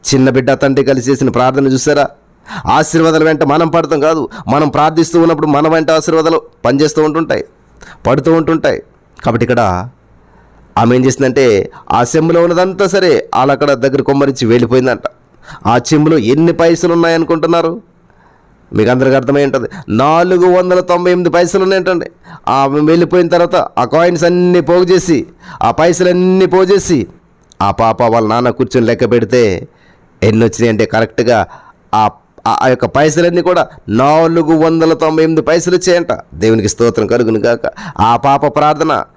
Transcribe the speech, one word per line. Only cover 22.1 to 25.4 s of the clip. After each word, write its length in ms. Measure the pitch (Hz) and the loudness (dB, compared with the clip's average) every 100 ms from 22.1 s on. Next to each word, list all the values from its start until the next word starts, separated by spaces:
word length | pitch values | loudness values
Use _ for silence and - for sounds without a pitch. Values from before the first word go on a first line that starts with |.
| _ - 165 - | _ -20 -12 -4
ఆమె 320 | 135 139 143 | 0 0 0
వెళ్ళిపోయిన 480 | 151 165 165 180 170 | 2 2 2 0 2
తర్వాత 400 | 175 170 180 - - | 0 2 0 -2 -4
ఆ 60 | |
కాయిన్స్ 400 | 120 151 175 170 | -2 0 0 0
అన్నీ 360 | 170 175 180 175 | 0 2 2 2
పోగు 240 | 151 175 | 2 0
చేసి, 420 | 180 185 180 147 - - | 2 2 2 -2 -2 -16